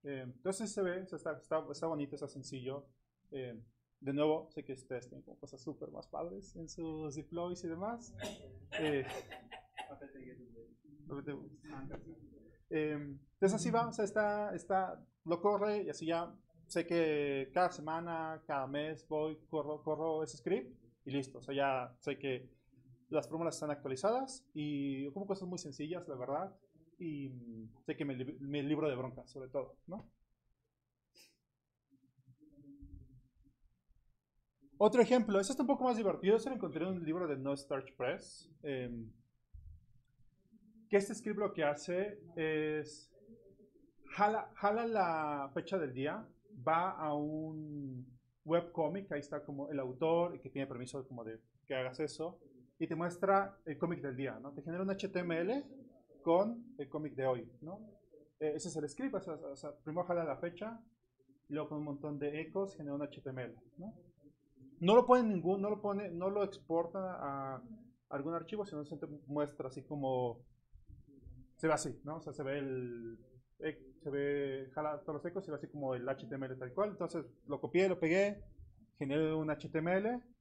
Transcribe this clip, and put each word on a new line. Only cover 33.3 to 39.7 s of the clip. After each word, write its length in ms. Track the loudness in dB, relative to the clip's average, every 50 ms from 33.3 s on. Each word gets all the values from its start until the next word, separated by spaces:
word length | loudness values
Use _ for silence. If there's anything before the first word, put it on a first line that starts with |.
| _ _ _ _ _ _ _ _ _ _ _ _ -20 _ _ _ _ _ _ _ _ _ _ _ _ _ _ -20 2
Otro 260 | 6 6 8 10 10
ejemplo, 380 | 8 10 10 6 6 6 4 4
este 120 | 4 4
está 100 | 2 0
un 40 | 4
poco 180 | 2 4 4 4
más 120 | 4 4
divertido. 400 | 4 4 2 2 4 6 6 6
Este 140 | 6 6 2
lo 60 | -2
encontré 260 | -2 -4 -2 0 0
en 80 | 0 0
un 140 | 0 -2 0
libro 220 | 0 0 0 0
de 100 | 0 -2
No 180 | 0 0 -2 -2
Starch 400 | -2 -2 -4 -4 -4 -4 -6 -6
Press. 540 | -2 0 0 0 -2 -6 -14 -18 -20 -20 -20 -20 -10
Em, 480 | -6 -4 -2 -2 -2 -4 -6 -6 -8 -10 -12 -18 -20 _ _ _ _ _ -16 -16 -14 -14